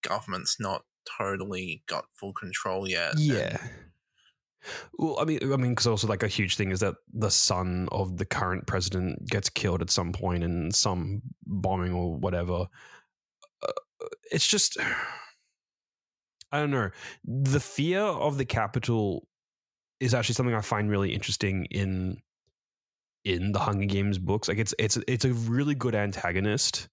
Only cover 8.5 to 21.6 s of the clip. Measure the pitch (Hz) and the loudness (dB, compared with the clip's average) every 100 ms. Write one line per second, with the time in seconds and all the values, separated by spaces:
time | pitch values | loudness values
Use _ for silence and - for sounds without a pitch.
8.5 | 92 - 95 92 92 92 - - 101 - | -2 -2 -2 0 0 -2 -4 -2 -2 -2
9.5 | - 98 85 82 - 87 - 92 87 85 | -2 0 0 2 0 0 -2 0 0 0
10.5 | 85 80 - 107 90 87 101 127 - - | 0 0 2 2 0 -2 -4 -8 -14 -6
11.5 | 95 92 95 90 90 87 80 90 87 87 | -2 0 0 0 0 0 0 -2 0 0
12.5 | 87 90 - - - _ _ _ _ - | -2 -4 -8 -20 -20 _ _ _ _ -20
13.5 | _ - - _ _ - - - 156 - | _ -6 -6 _ _ -16 -14 -2 2 4
14.5 | 208 - - - - - - - _ _ | 4 2 2 -2 -2 -6 -10 -16 _ _
15.5 | _ _ _ _ _ _ _ _ _ - | _ _ _ _ _ _ _ _ _ -4
16.5 | 147 147 135 101 - - - - 123 135 | 0 2 2 0 -4 -16 -14 -6 2 4
17.5 | 139 - - 156 185 208 160 151 139 127 | 4 2 0 0 2 0 0 0 0 0
18.5 | 117 101 127 - 117 104 76 - _ _ | 2 2 0 2 2 2 0 -6 _ _
19.5 | _ _ _ _ _ 131 123 113 117 123 | _ _ _ _ _ 2 2 2 2 2
20.5 | 113 107 107 104 101 98 - - - 101 | 2 2 2 2 2 2 0 -2 0 0
21.5 | 95 | 0